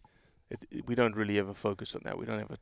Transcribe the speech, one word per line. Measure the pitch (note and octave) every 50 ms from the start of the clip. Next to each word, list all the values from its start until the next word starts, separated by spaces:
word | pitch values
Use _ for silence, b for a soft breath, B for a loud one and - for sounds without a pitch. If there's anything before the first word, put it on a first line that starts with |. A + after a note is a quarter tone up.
| - b b b b b b b b b
it, | - - - -
it, | - - -
we | B2 A#2+
don't | B2 A#2+ A2+ G#2
really | G#2+ G#2+ G2+ G#2
ever | G2+ G2 G2 G2+
focus | - - G#2+ G2 - - - -
on | - -
that. | - -
We | - -
don't | A#2 A2 G#2+
ever | G#2+ - - -